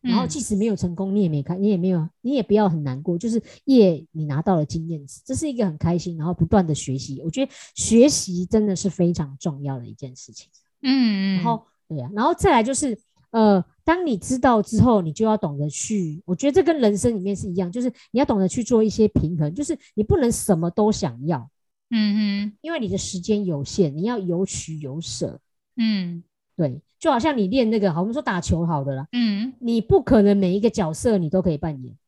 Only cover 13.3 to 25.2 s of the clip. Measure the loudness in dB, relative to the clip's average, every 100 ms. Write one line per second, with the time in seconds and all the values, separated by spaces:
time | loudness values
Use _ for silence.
13.3 | 4 6 6 2 _ 0 0 2 -2 -2
14.3 | 2 4 4 2 4 6 6 2 -2 0
15.3 | 0 -2 -4 -6 -6 -4 -2 -2 -6 -6
16.3 | 0 2 4 2 4 2 2 0 0 -4
17.3 | -4 -4 -4 -4 -2 -4 -6 _ 0 2
18.3 | 2 0 -2 0 2 2 2 2 2 -2
19.3 | -2 -2 -4 -6 -6 _ -4 0 2 2
20.3 | 0 0 0 0 0 0 0 -4 -6 -4
21.3 | -4 -6 _ _ _ _ -2 0 0 0
22.3 | -2 -6 -10 -8 -6 -4 -4 -6 -10 -2
23.3 | -2 0 -4 -6 0 0 0 -4 -4 -4
24.3 | -2 -2 -6 -10 -10 -10 -10 -10 -6